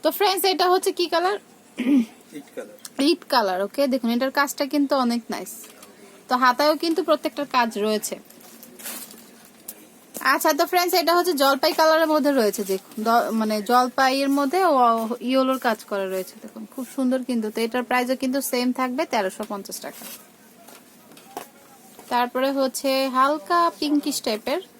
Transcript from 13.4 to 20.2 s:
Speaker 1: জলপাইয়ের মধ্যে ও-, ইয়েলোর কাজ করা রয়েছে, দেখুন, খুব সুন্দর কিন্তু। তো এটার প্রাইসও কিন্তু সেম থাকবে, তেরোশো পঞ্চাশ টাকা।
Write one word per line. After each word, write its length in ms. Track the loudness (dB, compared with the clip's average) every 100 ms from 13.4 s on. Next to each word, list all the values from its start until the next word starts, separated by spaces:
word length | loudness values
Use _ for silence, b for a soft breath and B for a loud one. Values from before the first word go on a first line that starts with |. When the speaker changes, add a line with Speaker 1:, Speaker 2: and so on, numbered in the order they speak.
| -2 -2
Speaker 1:
জলপাইয়ের 680 | 2 2 2 2 2 2 0
মধ্যে 340 | 0 0 2 2
ও-, 500 | 4 4 4 -2 -6
ইয়েলোর 380 | 0 0 2 0
কাজ 240 | -2 -4
করা 220 | -6 -6 -4
রয়েছে, 280 | -6 -8 -14
দেখুন, 220 | -18 -16 -14 -12
খুব 100 | -10 -2
সুন্দর 280 | 0 0
কিন্তু। 260 | -2 -4 -2
তো 120 | -4
এটার 220 | -2 -4
প্রাইসও 320 | -2 -2 0 -2
কিন্তু 260 | -2 -2
সেম 300 | -2 -2 -2
থাকবে, 340 | -2 -4 -2 -2
তেরোশো 380 | -2 -2 -6 -10
পঞ্চাশ 300 | -10 -10 -12
টাকা। 260 | -12 -16 -18 -20